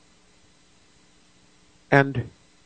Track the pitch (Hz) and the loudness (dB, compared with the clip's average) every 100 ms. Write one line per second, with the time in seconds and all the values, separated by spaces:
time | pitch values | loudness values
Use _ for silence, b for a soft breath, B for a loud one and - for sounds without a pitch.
0 | - - - - - - - - - - | -20 -20 -20 -20 -20 -20 -20 -20 -20 -20
1 | - - - - - - - - - 139 | -20 -20 -20 -20 -20 -20 -20 -20 0 2
2 | 139 127 117 - - - | 2 -4 -12 -18 -20 -20